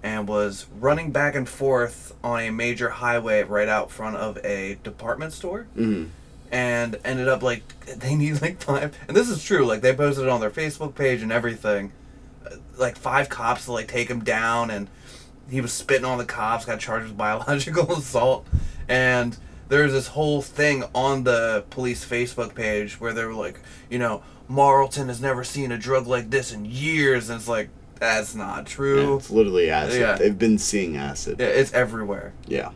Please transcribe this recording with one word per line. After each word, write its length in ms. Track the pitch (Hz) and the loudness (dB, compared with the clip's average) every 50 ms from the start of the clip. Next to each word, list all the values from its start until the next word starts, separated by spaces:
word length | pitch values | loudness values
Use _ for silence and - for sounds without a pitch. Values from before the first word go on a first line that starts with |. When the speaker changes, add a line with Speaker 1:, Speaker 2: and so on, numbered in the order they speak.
Speaker 1:
and 280 | - 107 110 107 104 101 | -6 -6 -4 -4 -4 0
was 380 | 107 104 104 104 98 - - - - 101 | 0 0 0 0 -2 -8 -14 -16 -14 0
running 320 | 117 135 147 156 165 151 | 2 2 2 2 0 -2
back 240 | 135 143 147 147 143 | 0 2 2 2 0
and 140 | 143 127 120 | -2 -4 -4
forth 640 | - - 139 135 131 123 120 120 - - - - - - - | -6 -2 2 2 4 4 2 0 -4 -10 -16 -18 -16 -8 -4
on 160 | 120 120 117 | -2 -2 -2
a 120 | 113 110 | -2 -4
major 380 | 110 113 117 120 120 - 120 117 | -2 -2 -2 -2 -2 0 -2 -4
highway 520 | - - 123 120 120 117 113 113 107 107 101 | -2 -2 0 2 2 2 2 2 2 2 2
right 260 | - 104 104 104 110 | 2 2 0 2 4
out 220 | 107 107 - - | 2 0 0 -2
front 260 | - - 110 110 107 | -8 -8 -8 -6 -6
of 220 | 98 101 107 104 98 - | -4 -4 -6 -6 -6 -4
a 340 | 101 101 98 95 98 101 - - | -4 -4 -2 -4 -6 -8 -8 -12
department 480 | 110 98 - 113 113 120 127 156 160 156 | -14 -14 -10 -6 -6 -4 -4 -6 -10 -10
store. 340 | - - 175 185 226 233 - - | -8 -8 -6 -8 -8 -10 -10 -4
Speaker 2:
Mm-hmm. 280 | - 113 110 104 90 80 80 - - - - - - - - 123 | -2 0 0 0 -2 -4 -8 -12 -18 -20 -20 -20 -20 -14 -6 -4
Speaker 1:
And 480 | 123 123 123 120 120 120 117 110 - - | -2 0 0 0 0 -2 -2 -4 -6 -6
ended 220 | 120 131 131 127 | -4 -4 0 2
up, 160 | 131 131 127 131 | 2 2 2 2
like, 420 | 127 120 110 98 - - - - | -2 -2 -2 -8 -16 -20 -18 -16
they 280 | - - 113 113 131 147 | -14 -14 -8 -4 -2 0
need, 260 | 151 147 151 151 143 | 2 2 2 0 0
like, 220 | 147 170 185 - - | -2 -2 -4 -4 -2
five, 340 | - 139 139 147 147 - - - - | -2 0 0 0 -4 -6 -10 -10 2
and 80 | 143 | 2
this 120 | 214 240 240 | 2 4 4
is 140 | 208 147 - | -2 -4 -2
true, 240 | - 202 165 135 | 0 2 4 4
like, 140 | 120 110 107 | 4 2 4
they 120 | 113 127 131 | 4 4 4
posted 340 | 131 147 147 139 135 131 | 4 2 2 2 2 2
it 40 | 131 | 2
on 100 | 127 117 | 2 2
their 100 | 110 107 | 0 -2
Facebook 440 | - - 156 151 147 - 156 143 135 | -2 -2 -4 -4 -4 -6 -8 -8 -4
page 260 | - 143 131 127 113 | 0 2 2 2 2
and 120 | 110 110 113 | -2 0 0
everything, 580 | 120 117 120 113 110 - 107 104 101 98 101 - - - - - - - - - - - | 0 0 0 -4 -2 0 0 0 0 -2 -6 -12 -16 -20 -20 -20 -20 -20 -20 -20 -20 -18
uh, 100 | - - - - - - - | -18 -18 -18 -18 -18 -4 -2
like, 180 | 127 123 120 | -2 -2 -2
five 320 | - - 131 127 139 143 139 | -4 -4 0 2 2 0 0
cops 360 | - - 117 117 123 - - | -4 -4 0 0 0 -2 -2
to, 80 | 127 120 | -6 -4
like, 160 | 113 107 - | -4 -6 -4
take 200 | - 123 120 - | -2 -2 -2 -2
him 140 | 127 120 110 | -2 -4 0
down, 480 | 113 113 110 113 113 117 117 117 113 | 0 0 2 2 2 2 2 0 0
and 180 | 110 101 101 98 - - - - - - - - - - - - | -2 -6 -6 -8 -12 -20 -20 -20 -20 -20 -20 -20 -20 -20 -14 -4
he 100 | 127 135 | -4 -2
was 120 | 123 117 - | -2 -2 -4
spitting 320 | - - - 139 131 123 | -6 0 2 2 2 4
on 140 | 127 127 120 | 0 -2 -2
the 60 | 117 | -4
cops, 400 | - - - 110 110 113 113 - | -6 -4 -4 -2 -2 -2 -2 -2
got 160 | - 113 104 | -6 -6 -6
charged 260 | - - 110 113 113 | -4 -4 -4 -4 -4
with 100 | 110 107 | -6 -6
biological 760 | 101 107 104 107 110 - - 147 143 139 - 156 175 165 - 175 | -2 0 0 0 -2 0 -2 -2 -2 -2 -2 0 0 2 2 0
<laughs> 60 | 160 | -4
assault, 480 | 139 - - 120 117 131 131 - - - - - - - - - - - | -4 -2 0 2 4 4 2 2 0 0 0 2 2 0 -6 -6 -4 0
and 480 | 123 127 127 127 127 123 120 120 117 - - - - - - - | 2 2 4 4 4 2 2 0 -4 -8 -16 -18 -20 -20 -4 2
there's 240 | 135 143 147 143 135 | 4 4 4 4 2
this 160 | 135 127 - | 0 -2 -2
whole 340 | - 147 156 151 147 143 135 | -2 0 0 2 2 0 -2
thing 420 | - - - 147 147 143 135 120 120 - | -4 -2 2 2 2 2 0 -2 -4 -2
on 300 | 127 131 - 135 131 127 | 0 2 2 2 2 4
the 400 | 127 120 117 113 113 113 104 101 - | 4 4 4 4 2 0 0 -2 -4
police 340 | - 131 127 123 120 117 - | -8 -4 -2 -2 -2 -4 -6
Facebook 500 | - 123 120 123 120 - - 117 107 - | -4 -2 -2 -2 -2 -2 -6 -6 -6 -6
page 460 | - 113 107 107 104 104 104 - - | -4 -2 -2 0 -2 -2 -4 -8 -8
where 120 | 113 117 110 | -6 -4 -4
they're 200 | 113 117 113 113 | -4 -4 -4 -4
like, 280 | 110 101 - - - - - - - - - | -6 -6 -8 -8 -12 -18 -20 -20 -20 -14 -6
you 100 | 117 123 | -4 -2
know, 240 | 123 117 107 101 - - - - - - | 0 0 -2 -4 -8 -14 -20 -20 -12 -4
"Marlton 600 | 131 139 139 139 135 139 135 135 - 143 135 127 | 2 6 6 8 8 8 6 4 0 -4 -4 -4
has 120 | 123 113 | -6 -4
never 240 | 123 135 131 123 123 | -2 -2 -2 -2 -2
seen 260 | - - 143 139 127 120 | -6 -6 -4 -4 -4 -4
a 60 | 113 | -4
drug 280 | 107 123 135 131 120 | -2 2 2 2 2
like 240 | 120 127 123 117 107 | 2 -2 -2 0 0
this 220 | 113 135 123 - 113 | 0 0 0 -2 -8
in 120 | 107 104 | -8 -8
years," 640 | 107 120 131 143 156 160 156 143 139 131 123 110 110 | -8 -6 -4 -2 0 2 4 4 4 4 2 0 -4
and 80 | 117 113 | -8 -8
it's 100 | 104 113 | -4 -2
like, 200 | 117 110 104 - - - - - - - | -2 -2 -2 -4 -10 -20 -20 -20 -8 -2
that's 360 | 117 113 110 110 107 107 - | 0 2 2 2 0 -4 -6
not 320 | 110 101 98 92 87 - | -8 -8 -6 -8 -8 -10
true. 440 | - - - 139 139 139 139 139 143 | -10 -6 -2 0 4 4 4 4 4
Speaker 2:
Yeah, 60 | 139 | 2
it's 140 | 135 131 - | 0 -2 2
literally 400 | 101 110 110 101 92 90 85 80 | 4 6 6 6 6 4 4 6
acid. 300 | 78 78 76 71 120 123 | 4 2 2 2 2 2
Speaker 1:
Yeah. 160 | 120 110 101 | 4 4 4
Speaker 2:
They've 220 | - 85 104 104 95 | 4 4 2 4 4
been 200 | 113 113 110 104 | 4 6 6 4
seeing 380 | - - - 101 95 85 78 | 4 0 0 0 0 0 -2
acid. 420 | 69 69 69 69 - - - - - | -4 -4 -6 -6 -6 -6 -6 -4 -2
Speaker 1:
Yeah, 80 | 123 | 0
it's 260 | 113 - 123 135 - - | 2 4 4 4 4 4
everywhere. 600 | - 104 107 113 110 107 101 101 95 98 - - - - | 2 2 2 -2 -6 -4 -4 -4 -6 -6 -12 -14 -16 -8
Speaker 2:
Yeah. 240 | - - 67 - - - | -4 -4 -4 -4 -4 -12